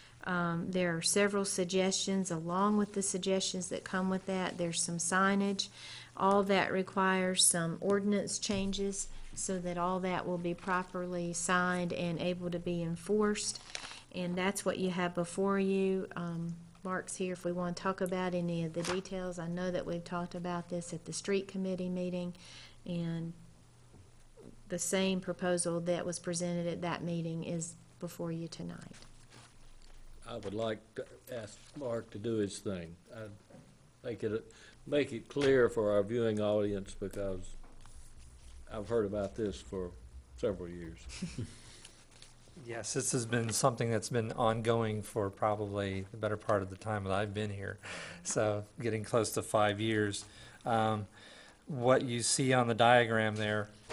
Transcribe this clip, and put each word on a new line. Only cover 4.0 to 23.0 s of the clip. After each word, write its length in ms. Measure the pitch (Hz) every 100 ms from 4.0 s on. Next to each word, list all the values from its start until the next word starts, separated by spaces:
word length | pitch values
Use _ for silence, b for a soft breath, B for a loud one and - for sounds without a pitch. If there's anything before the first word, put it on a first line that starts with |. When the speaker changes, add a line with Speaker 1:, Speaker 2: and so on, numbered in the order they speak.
| 185
Speaker 1:
with 180 | 190 -
that. 300 | 190 180 180
There's 260 | 170 165
some 140 | - 170
signage. 720 | - 185 196 202 196 196 - B B B B -
All 260 | 190 202
that 280 | 196 190 -
requires 720 | 190 185 196 190 190 185 185
some 320 | - 175 165 -
ordinance 580 | 196 202 202 202 202 -
changes 720 | - 196 196 190 196 196 - B B
so 240 | - - 185
that 180 | 175 175
all 240 | 175 185
that 260 | 185 180 -
will 120 | 175
be 160 | 175
properly 800 | 165 - 180 180 180 180 175 170
signed 580 | 170 - 180 180 180 175
and 260 | - 175 165
able 320 | 175 180 175
to 80 | 175
be 240 | 214 208
enforced. 800 | 170 170 - 214 208 208 - - B B B B B
And 220 | - 175
that's 300 | 180 185 196
what 140 | 185 -
you 120 | 185
have 240 | 180 175
before 460 | 175 170 - 196 196
you. 480 | 190 196 190 190 - -
Um, 400 | 170 170 170 170 - -
Mark's 340 | 185 185 180 -
here 180 | 185
if 100 | 180
we 80 | 175
want 240 | 175 175 175
to 60 |
talk 180 | 190 190
about 340 | 185 185 185
any 300 | 175 175 170
of 80 | 165
the 100 | 165
details. 560 | 175 185 185 190 185 180
I 80 | 165
know 240 | 175 185
that 140 | 175
we've 180 | - 170
talked 320 | 170 175 175
about 360 | 180 175 175 175
this 240 | 175 170
at 100 | 160
the 80 | -
street 340 | 165 - 196 196
committee 440 | 196 190 185 180
meeting, 420 | 180 180 180 175 - B B B B -
and 480 | 170